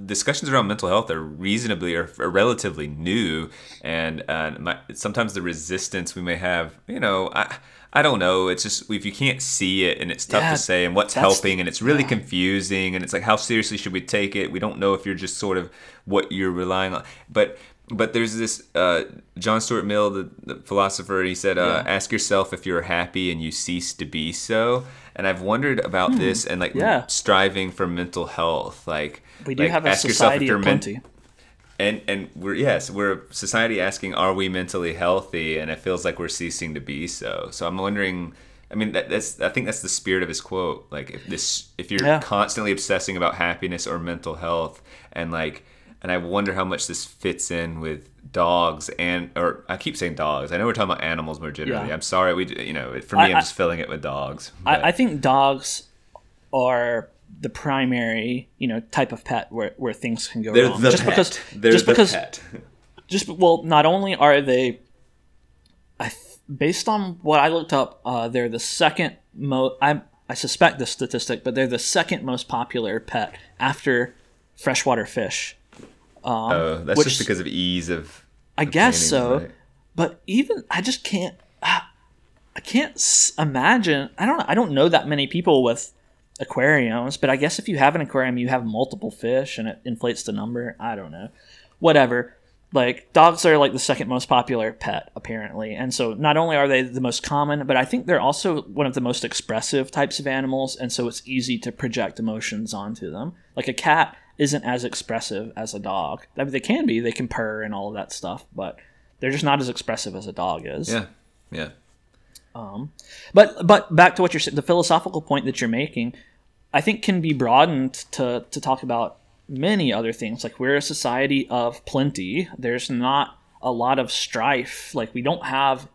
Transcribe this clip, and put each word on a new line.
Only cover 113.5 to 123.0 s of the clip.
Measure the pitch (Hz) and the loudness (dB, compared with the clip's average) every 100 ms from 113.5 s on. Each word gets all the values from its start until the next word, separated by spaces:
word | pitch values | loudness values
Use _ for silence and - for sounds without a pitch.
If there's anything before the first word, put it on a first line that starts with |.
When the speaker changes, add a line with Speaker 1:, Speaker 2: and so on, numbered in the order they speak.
| - 180 | 6 6
Speaker 2:
but | 208 - | 6 6
back | 165 175 - | 8 8 8
to | |
what | 180 | 0
you're | 156 | 2
sa-, | - | -2
the | 143 | -2
philosophical | 160 175 170 165 185 151 | 2 2 6 4 2 -8
point | - 143 131 | -2 0 0
that | 127 | -2
you're | 117 | 0
making, | 117 151 120 120 - - _ _ _ - | 0 -2 -4 -6 -8 -20 _ _ _ -2
I | - | 0
think | 214 214 | 0 0
can | - 185 | 0 0
be | 160 | 2
broadened | 135 120 131 160 139 131 - - | 2 4 6 6 4 -2 -6 -12
to, | - 123 120 - | -4 -2 -2 -6
to | 135 | -8
talk | - 131 | -2 -2
about | 127 117 110 - _ _ - | -2 -2 -2 -6 _ _ -12
many | 135 175 208 139 | -4 0 2 2
other | 107 113 | 0 -2
things. | 113 110 120 | -4 -8 -6
Like, | 117 - | -10 -4
we're | 131 143 | 0 0
a | |
society | 139 147 127 127 139 139 - | 0 -4 -2 0 2 2 0
of | 120 120 120 | -2 -2 -4
plenty. | - 135 143 98 92 143 180 - | -4 0 0 -2 -4 -4 -4 -6
There's | 120 123 - | -4 -4 -4
not | 123 | -2